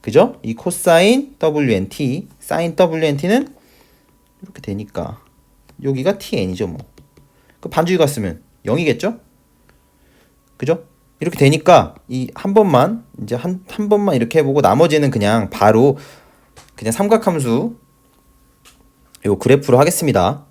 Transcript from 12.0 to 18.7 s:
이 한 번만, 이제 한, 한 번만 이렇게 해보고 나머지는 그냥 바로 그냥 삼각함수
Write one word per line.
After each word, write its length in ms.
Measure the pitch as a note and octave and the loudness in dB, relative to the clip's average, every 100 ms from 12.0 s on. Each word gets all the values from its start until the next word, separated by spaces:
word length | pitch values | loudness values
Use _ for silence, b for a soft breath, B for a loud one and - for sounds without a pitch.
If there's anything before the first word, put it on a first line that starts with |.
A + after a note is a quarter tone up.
| _ | _
이 200 | B2+ B2+ | -8 -8
한 200 | - G3 | -8 0
번만, 500 | G3+ G3+ C3+ D3+ A3+ - - | 2 4 4 2 -2 -12 -16
이제 120 | G#2 | -8
한, 300 | A#2+ F3 F#3 - | -6 -6 -8 -12
한 200 | - G#3 | -8 0
번만 260 | G#3 G3+ | 2 2
이렇게 240 | D#3+ D#3 D#3+ | 0 0 0
해보고 220 | C#3 C#3+ | 0 2
나머지는 500 | G2 A2 E3 D3+ D3 | 2 4 2 2 0
그냥 400 | - G2+ A2+ G2 | 0 0 0 -2
바로 480 | - G2+ A2 C#3 C#3+ B B B B B B B - | 2 4 6 4 0 B B B B B B B -12
그냥 160 | A2 | -8
삼각함수 840 | B2 G3+ A3 G#3+ E3 B2+ A#2 A3 - _ _ _ _ _ _ _ _ _ | -4 0 2 0 -2 0 -2 -2 -8 _ _ _ _ _ _ _ _ _